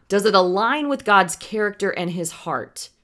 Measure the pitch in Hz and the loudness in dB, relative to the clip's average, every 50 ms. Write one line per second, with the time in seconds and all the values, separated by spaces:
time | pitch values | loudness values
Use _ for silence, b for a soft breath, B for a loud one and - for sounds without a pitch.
0 | _ - 190 202 196 214 180 190 180 180 180 196 220 233 277 302 294 285 277 - | _ -2 0 2 2 4 4 4 4 4 2 0 0 0 0 -2 -2 -2 -2 -2
1 | - 214 202 196 185 170 170 - - - 220 214 208 208 202 - 202 190 - - | 0 4 4 4 4 2 -2 -10 -12 -8 -4 -2 -2 -2 -2 -4 -4 -4 -4 -4
2 | 180 175 165 180 170 - - - - 175 147 123 - - _ - - - _ _ | -4 -4 -4 -6 -6 -8 -8 -10 -8 -6 -6 -6 -6 -10 _ -16 -16 -16 _ _